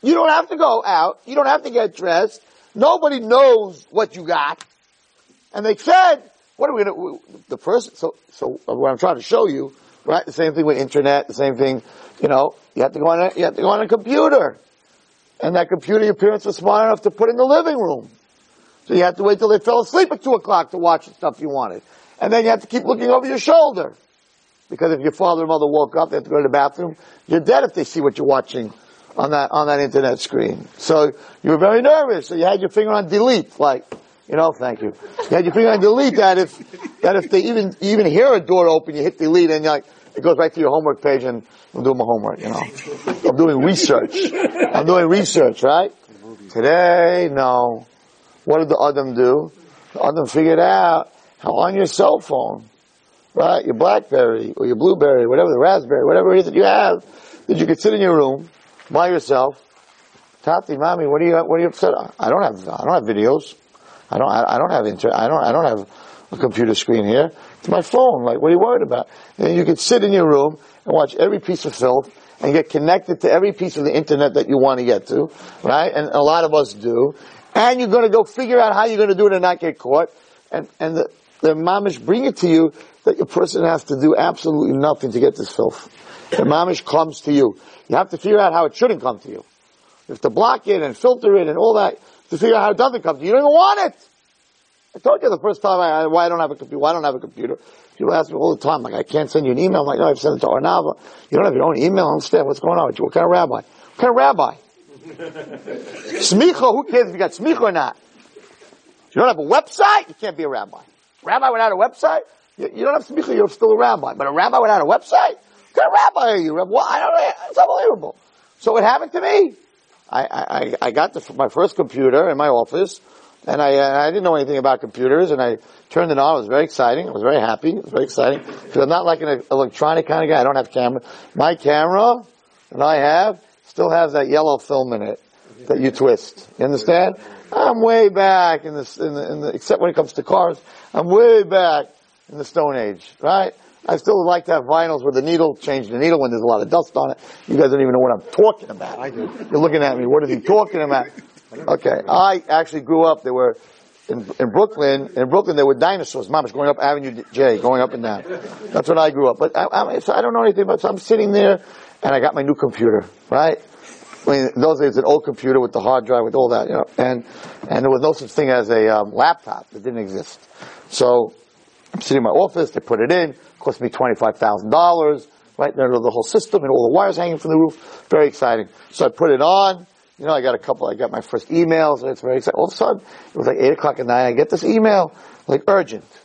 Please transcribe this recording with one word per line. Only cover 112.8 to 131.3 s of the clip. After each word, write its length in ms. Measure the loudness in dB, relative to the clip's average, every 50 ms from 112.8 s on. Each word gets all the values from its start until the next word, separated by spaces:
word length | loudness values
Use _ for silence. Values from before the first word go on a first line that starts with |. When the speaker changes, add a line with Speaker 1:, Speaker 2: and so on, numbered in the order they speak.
| -2
Speaker 1:
don't 100 | -2 -2
have 120 | -2 -4
smicha, 280 | -6 -8 -6 -4 -2 0
you're 140 | 0 0 0
still 240 | 0 0 2 2
a 60 | 4 4
rabbi. 360 | 4 2 0 0 -4 -10 -8
But 120 | -6 -6
a 60 | -4
rabbi 260 | 0 0 0 2 2 2
without 220 | 4 4 2 2
a 40 | 4
website? 520 | 2 2 0 0 0 2 2 2 2 -2
What 380 | -6 _ _ _ _ _ _ _
kind 120 | 0 0
of 60 | 4
rabbi 380 | 4 4 4 4 2 2 0 0
are 40 | 0
you, 200 | 0 -2 -4 -4
Rabbi? 140 | -4 -4 0
What? 200 | 0 0 0 0
I 80 | -2 -2
don't 140 | -2 0 0
know. 180 | 0 0 0 -4 -6 -14 -6
It's 100 | 2 2
unbelievable. 580 | 2 2 2 2 2 0 0 0 -6 -14 -16 _ _ _ _ _ _ _ _ _
So 160 | -2 0 2
it 80 | 4 4
happened 280 | 2 2 0 -2 -6
to 80 | -6 -4
me. 340 | -2 0 2 2 2 2 0 _ _ _ _ _ _ _ _ _ _ _
I, 120 | -4 -4
I, 40 | -4 -4
I, 440 | -6 -8 -8 -6 -4 -6 -4 -6 -6 -4
I 80 | -4 -4
got 240 | 0 -2 -2 -2 -4
the, 180 | -12 -16 -14 -4
my 140 | -4 -4 -2
first 280 | 0 0 0 0 0
computer 520 | -4 -6 -4 -4 0 0 2 4 4 2 2
in 80 | 0
my 120 | 0 0 0
office, 520 | 2 0 -2 -2 -2 -4 -4 -4 -6 -18 _ _ _ -20 -20 -20 _ _ _
and 140 | -6 -2 0
I, 160 | 0 2 2
uh, 300 | 2 2 2 0 0 -2
I 40 | -2
didn't 140 | -2 -2 -2
know 120 | 0 0
anything 220 | 0 -2 -2 -4 -2
about 220 | 0 0 -2 -2
computers, 500 | -4 -14 _ -4 0 2 2 2 2 0
and 100 | 0 -2
I 160 | -2 -2 -4 -6 _ _ -20 -20 _ _
turned 220 | -2 -2 0 0
it 60 | 0 2
on. 180 | 2 2 2
It 20 | 0
was 80 | -2 -2
very 160 | 0 0 0
exciting. 440 | 0 -2 0 0 0 0 -2 -4 -8
I 40 |
was 100 | -8 -2
very 180 | 0 0 0 2
happy. 300 | 0 0 -4 -2 -2 -4
It 120 | -4 -4
was 100 | -10 -6
very 120 | -4 -4 -4
exciting. 400 | -2 -2 0 0 0 0 -2 -8
'Cause 320 | -16 -20 -20 -20 -6 -2
I'm 120 | 0 0 2
not 160 | 0 0 0
like 160 | 0 -2 -2
an 200 | -2 -4 -4 -4 -4 _
electronic 560 | 0 0 0 -2 -2 -2 -2 0 0 0 -2
kind 160 | -2 -2 -2
of 80 | 0 0
guy. 100 | 0 2
I 40 | 2
don't 120 | 2 0
have 140 | -2 -4 -4
camera. 320 | -4 -2 -2 -2 -4 -4 -10 -14 -20 -20 -20 -16